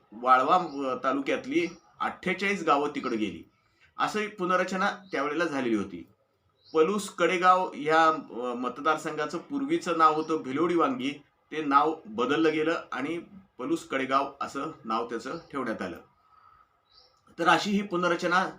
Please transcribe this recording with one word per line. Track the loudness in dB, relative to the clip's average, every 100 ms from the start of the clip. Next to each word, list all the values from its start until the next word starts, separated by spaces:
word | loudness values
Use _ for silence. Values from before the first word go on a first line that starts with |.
| _
वाळवा, | 0 6 6 6 4
अ, | 2 -4 -4 -2
तालुक्यातली | -2 -2 -2 -4 -2 -2 -2 -6 _ -6
अठ्ठेचाळीस | -6 -4 -4 -2 -2 0
गावं | 2 2 0
तिकडे | -4 -4 -2
गेली. | -4 -6 -16 _ _ _ _ -4
असं | -2 -2
एक | -4 -4
पुनर्रचना | 0 0 0 -2 -2 -4 -6
त्यावेळेला | -4 -2 -2
झालेली | -2 -2 0 0
होती. | -2 -10 -16 _ _ _ _ _ _
पलूस | 2 2 0 -4
कडेगाव | 0 2 4 6 4 2
या, | -4 2 4 4 2 -4
अ, | -6 -6
मतदारसंघाचं | -4 -6 -2 -2 0 -2 -6 -6 -6
पूर्वीचं | -6 -6 -2 -2 0 4
नाव | 4
होतं | 4 0 -2
भिलोडी | -2 -2 0
वांगी, | 2 2 0 -4 -8 _ _ -12
ते | -6
नाव | 2 4 4 0 -6
बदललं | -2 0 2 2
गेलं | 2 0 -2 -6
आणि | -8 -6 -8 -12 -20 -20 -10
पलूस | -4 -4 -2
कडेगाव | -4 0 0 0 -6
असं | -8 -6 -8 -8
नाव | -4 -2 -2
त्याचं | -6 -8 -10 -10
ठेवण्यात | -8 -6 -6
आलं. | -8 -12 -18 _ _ _ -20 _ _ _ _ _ _ _ _ 0
तर | 4
अशी | 4 4
ही | -2
पुनर्रचना | -2 -2 0 0 0 0 0